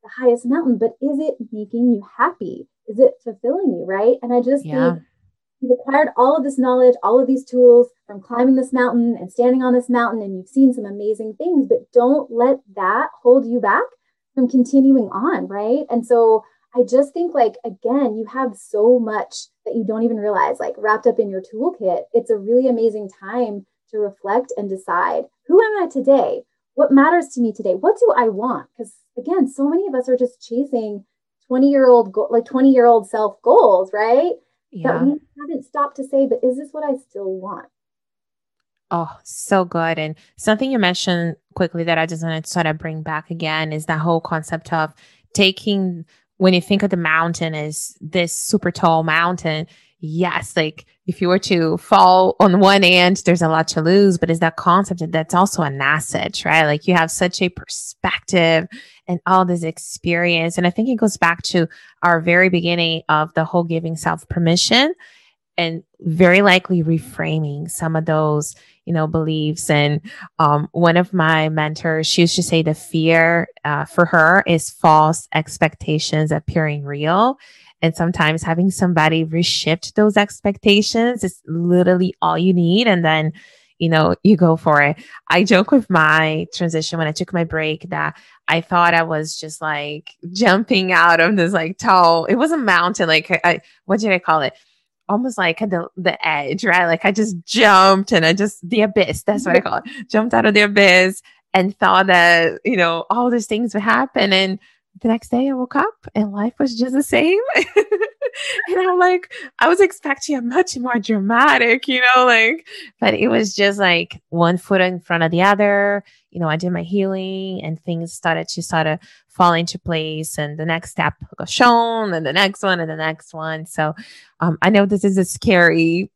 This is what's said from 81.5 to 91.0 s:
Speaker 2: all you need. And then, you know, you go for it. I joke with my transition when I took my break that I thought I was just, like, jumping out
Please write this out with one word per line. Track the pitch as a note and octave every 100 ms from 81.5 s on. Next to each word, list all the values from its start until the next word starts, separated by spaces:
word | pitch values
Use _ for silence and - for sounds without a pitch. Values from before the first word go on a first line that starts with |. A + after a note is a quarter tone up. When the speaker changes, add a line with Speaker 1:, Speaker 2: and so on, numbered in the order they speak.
| E3 F3 F3+ F3+ F3+ F#3 -
Speaker 2:
all | E3 E3
you | F3+
need. | F3+ E3+ F#3+ A#3+
And | F3+
then, | E3 D#3 D#3 D#3 - _ _ _
you | E3+
know, | D#3+ D#3+ -
you | G3 F#3+
go | F3 D#3+
for | - D3
it. | C#3+ D#3 - - _
I | F3
joke | G3 F#3+ G#3
with | C#4 G#3+
my | F3+ D#3 D#3 D#3 D#3 E3+
transition | - E3+ D#3+ D#3 E3
when | D#3
I |
took | D#3 F3
my | F3
break | E3 D#3+ D#3 D#3 F3
that | D#3 D3+ - _ _ -
I | E3
thought | - F3 F3
I | E3+
was | E3 D#3 D#3 -
just, | D#3 D#3
like, | D#3 D3 D3 D3+ - _ F3
jumping | F#3 A3+ - A3+ G#3 F#3
out | F3+